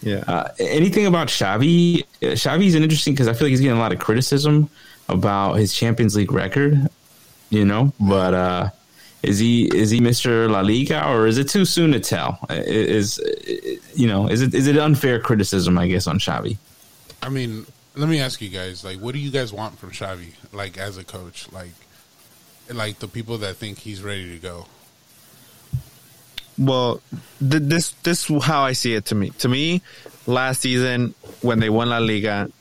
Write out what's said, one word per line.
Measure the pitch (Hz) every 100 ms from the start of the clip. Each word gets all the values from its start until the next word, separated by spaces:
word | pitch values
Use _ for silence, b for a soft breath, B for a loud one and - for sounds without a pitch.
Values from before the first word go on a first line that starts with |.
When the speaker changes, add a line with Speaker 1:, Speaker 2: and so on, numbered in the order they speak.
Speaker 1:
Yeah. | 107 101 95
Speaker 2:
Uh, | 87 - -
anything | 90 139 180 202 202
about | 175 147
Xavi? | - 104 104 143 170 175 170 - -
Uh, | 123 131
Xavi's | 147 151 196 160
an |
interesting, | 156 156 - 135
'cause | 120
I |
feel | 120 151
like |
he's | 131
getting | 135 117
a |
lot | 113
of | 90
criticism | - 110 131 139 147 151 147 B B B -
about | 92 98 101 98
his | - 104
Champions | - 117 117 117 101
League | 98
record, | 90 92 139 143 147 139 _ _ _ - - -
you | 107
know, | 101 104 139 -
but, | 101 98 92
uh, | 92 90 90 95 - _ B B B
is | - 101
he, | 117 120 -
is | 80 107
he | 117
Mister | 120 120 123 117 113
La | 104
Liga, | 95 113 143 156 147
or | 123 110
is | 113
it | 139
too | 208
soon | 180 - 165
to | 131
tell? | - 87 65 - -
I-, | 76
is, | - 107 107 107 101 - - - - - - - - -
you | 117
know, | 98 101
is | 107
it, | 131
is | - 139
it | 147
unfair | 151 151 135 120
criticism, | - 110 95 98 90 90
I | 90
guess, | 90 87
on | 78
Xavi? | - 69 52 104 _ - - - - -
Speaker 3:
I | 127
mean, | 135 123 110 - - _ 135
let | 151
me | 160
ask | 131 -
you | 104
guys: | 95 92 90
like, | 98 95
what | 110
do | 135
you | 143
guys | 135 123
want | 104 110 82
from | 90
Xavi, | 87 98 92 85 80 -
like, | 101 98 92
as | 98 92
a | 90
coach, | 92 90 - -
like, | 92 90 85 _ b b b b _ _ _ -
like, | 120 107 104
the | 107
people | 117 110 117
that | 104 92
think | 107 98
he's | 110 101
ready | 101 101 90
to | 85
go? | 90 87 90 _ _ _ _ _ b b b b b - - - - - - - - -
Speaker 1:
Well, | 135 127 123 117 _ - - -
th-, | 135 156
this, | 143 165 165 -
this | - 170 -
is | 151
how | 131 156
I | 135
see | 127 123
it | 110 101
to | 110
me. | 98 -
To | 123
me, | 127 156 180 B B B B -
last | 123 131 131
season | 131 127 127 123 120 - - -
when | 120 113
they | 110
won | 110 117
La | 117
Liga | 113 107 107 101 101 -